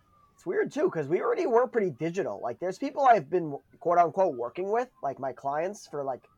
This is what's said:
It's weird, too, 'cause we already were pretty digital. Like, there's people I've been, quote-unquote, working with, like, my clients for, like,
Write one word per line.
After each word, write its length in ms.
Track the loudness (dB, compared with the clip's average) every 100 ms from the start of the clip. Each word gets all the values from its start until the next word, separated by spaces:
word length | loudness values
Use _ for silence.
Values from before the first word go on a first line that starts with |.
| _ _ _ _
It's 100 | -4
weird, 260 | 0 0
too, 180 | 0 0
'cause 180 | 0 -2
we 140 | 0
already 240 | 0 0 2
were 200 | 4 2
pretty 220 | 2 0
digital. 480 | -2 -4 -2 -4 -4
Like, 180 | -6 -4
there's 180 | -6 -4
people 260 | -6 2
I've 260 | 6 6 4
been, 280 | -2 -2 -6 -12 -6
quote-unquote, 560 | 2 4 4 2 0 0
working 340 | -6 -6 -2
with, 180 | -2 -4 _
like, 160 | -8 -6
my 140 | -8
clients 540 | -6 -4 -2 -4 -6 -10
for, 160 | -8
like, 260 | -6 -8 -12